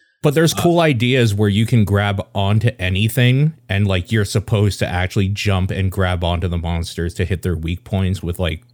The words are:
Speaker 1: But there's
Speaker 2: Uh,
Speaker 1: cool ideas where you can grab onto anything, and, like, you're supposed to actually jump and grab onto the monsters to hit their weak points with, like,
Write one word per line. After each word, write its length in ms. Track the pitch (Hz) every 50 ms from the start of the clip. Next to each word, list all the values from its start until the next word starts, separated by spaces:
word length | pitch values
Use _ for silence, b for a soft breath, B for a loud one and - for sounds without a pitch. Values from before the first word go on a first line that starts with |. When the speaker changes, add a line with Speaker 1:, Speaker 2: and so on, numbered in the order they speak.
| b b b b b
Speaker 1:
But 120 | 156 135
there's 180 | 160 170 156 -
Speaker 2:
Uh, 80 | -
Speaker 1:
cool 200 | - 175 170 175
ideas 540 | 170 160 143 113 123 123 131 131 117 110 101
where 140 | 101 107 104
you 160 | 98 104 117
can 180 | - 131 120 104
grab 360 | 92 101 101 104 101 98 98 - - -
onto 360 | 95 98 98 107 107 110 - - -
anything, 760 | 90 90 92 95 107 110 - 127 123 123 127 135 147 156 156 - _ -
and, 200 | 101 98 101 98
like, 240 | 95 92 87 - 110
you're 120 | 110 101
supposed 520 | - - 113 - - - 101 104 101 92 -
to 60 | -
actually 420 | - 87 90 92 92 - 107 98 95
jump 420 | 101 - - 104 98 92 90 92 -
and 180 | - 95 95
grab 320 | 90 95 92 90 90 85 87
onto 240 | 85 85 87 95 90
the 100 | 87 85
monsters 560 | 80 85 85 82 82 - - - 85 85 -
to 100 | - 92
hit 180 | 82 95 85 -
their 140 | 92 85
weak 260 | 80 80 82 87 - -
points 380 | - - 95 95 90 92 92 -
with, 160 | 82 85 -
like, 240 | 92 82 80 80 - _